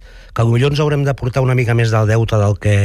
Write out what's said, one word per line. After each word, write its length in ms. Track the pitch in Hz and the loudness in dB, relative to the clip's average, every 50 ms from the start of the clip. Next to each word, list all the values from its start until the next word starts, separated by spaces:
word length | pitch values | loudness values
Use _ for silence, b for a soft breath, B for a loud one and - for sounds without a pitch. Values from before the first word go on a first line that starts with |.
| B B B B B B B | B B B B B B B
que 80 | - 117 | -2 0
potser 240 | 117 117 120 127 143 | 0 2 2 2 0
ens 120 | 143 143 | 0 0
haurem 220 | 156 147 151 143 143 139 | 0 0 0 0 -2 -2
de 60 | 131 | -2
portar 260 | - 123 127 117 139 131 | -4 -4 -4 -2 -2 0
una 140 | 127 127 | 0 0
mica 180 | 127 127 113 120 | 0 0 0 0
més 160 | 117 117 113 | 0 0 0
del 160 | 110 110 110 | 2 0 2
deute 300 | 104 110 113 113 110 - 107 | 2 0 0 0 0 0 0
del 200 | 101 101 104 - | 0 0 0 0
que, 160 | - 107 104 101 101 | 0 0 2 2 2